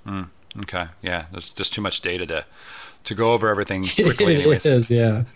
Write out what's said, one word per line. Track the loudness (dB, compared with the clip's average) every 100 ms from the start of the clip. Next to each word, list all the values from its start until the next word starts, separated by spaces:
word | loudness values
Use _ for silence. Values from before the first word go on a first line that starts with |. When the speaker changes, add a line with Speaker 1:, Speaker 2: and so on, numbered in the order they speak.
| -10
Speaker 1:
Mm, | -8 -10 -14 _ -14
okay. | -8 -6 -8 -8
Yeah. | -6 -6 -6
There's | -12 -12
just | -6 -2
too | -2
much | -2 -2
data | -2 -4 -4
to, | -6 -6 -14 -20 -18 -20 -14
to | -8
go | 0 2
over | 2 2
everything | 0 -2 -2
Speaker 2:
<laughs> | -2 2
Speaker 1:
quickly | 2 4 2
Speaker 2:
It | 4
Speaker 1:
anyways. | 4 4 4
Speaker 2:
is, | 4 4
yeah. | 4 4 2 -2